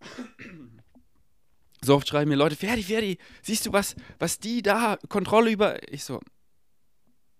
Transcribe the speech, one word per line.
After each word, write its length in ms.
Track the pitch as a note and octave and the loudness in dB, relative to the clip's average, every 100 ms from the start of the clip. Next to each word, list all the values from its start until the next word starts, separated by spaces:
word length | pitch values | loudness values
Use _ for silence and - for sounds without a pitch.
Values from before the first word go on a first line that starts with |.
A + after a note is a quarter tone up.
| - - A#3 - - F3 B2 A2 _ _ _ _ _ _ _ _ _ _ | -18 -16 -16 -18 -20 -18 -20 -20 _ _ _ _ _ _ _ _ _ _
So 140 | - C#3+ | 4 4
oft 120 | C#3 | 4
schreiben 220 | D3 D3 | 0 2
mir 60 | C#3 | 4
Leute, 200 | D3+ D3+ | 2 2
„Ferdi, 280 | F#3+ A#3 | -2 -4
Ferdi, 340 | F#3+ A3 G#3 F3+ - - | -2 -2 -2 -4 -12 -14
siehst 240 | - G#3+ - | -6 -4 0
du, 80 | |
was, 220 | F#3+ G3 - - - | 0 0 -6 -16 -6
was 180 | E3 - | -6 -4
die 240 | G#3 A#3+ | -6 -2
da 380 | G3 G#3 A#3 G3 - | 2 2 0 -2 -4
Kontrolle 420 | G#3 F#3 G#3+ A3+ | -4 2 4 4
über“, 420 | G#3+ G3+ - - | 4 2 0 -8
ich 120 | C#3 | -12
so, 160 | - C3 - _ _ _ _ _ _ _ _ _ _ _ | -10 -10 -12 _ _ _ _ _ _ _ _ _ _ _